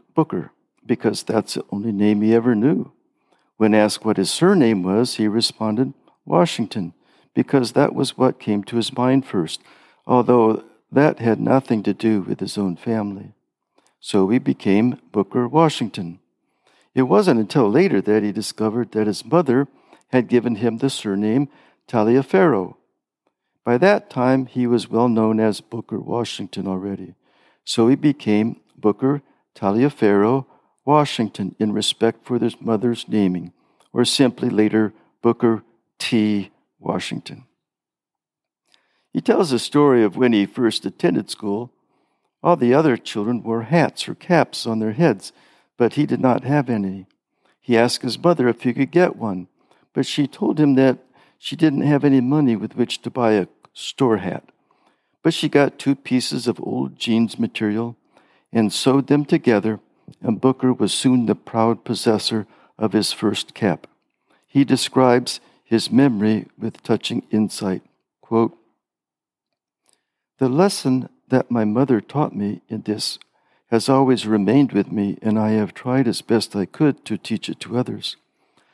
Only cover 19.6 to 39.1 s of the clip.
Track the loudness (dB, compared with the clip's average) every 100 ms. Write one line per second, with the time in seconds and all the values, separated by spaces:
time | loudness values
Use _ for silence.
19.6 | -2 _ _ -20 _ -2 2 0 0 -2
20.6 | -4 -2 -4 -4 -4 -2 0 0 -2 _
21.6 | _ _ _ 0 2 2 2 2 2 2
22.6 | -4 -12 _ _ _ _ _ _ _ _
23.6 | -2 2 4 2 -2 -2 0 0 -2 -4
24.6 | 0 0 0 0 2 2 2 2 0 -2
25.6 | -8 -14 -10 -10 -6 -6 -6 -10 -12 -10
26.6 | -8 -6 -8 -10 -12 -20 _ _ _ _
27.6 | -6 2 2 4 2 0 0 0 0 -4
28.6 | _ _ -2 0 0 -2 -6 _ _ -6
29.6 | -2 2 0 2 2 4 4 2 -4 _
30.6 | _ _ 0 2 2 -2 -6 -6 -8 -4
31.6 | -2 -2 -4 0 0 -2 -4 -2 -2 -4
32.6 | -4 -2 -2 -4 -4 0 0 -2 -8 -18
33.6 | _ _ _ -2 0 2 0 0 -2 0
34.6 | 2 2 -2 -4 _ _ -2 2 2 0
35.6 | -4 _ _ -12 -2 0 0 -2 -6 _
36.6 | _ _ -6 -6 -6 -10 -12 -20 -20 _
37.6 | _ _ _ _ _ _ _ _ _ _
38.6 | _ _ _ _ _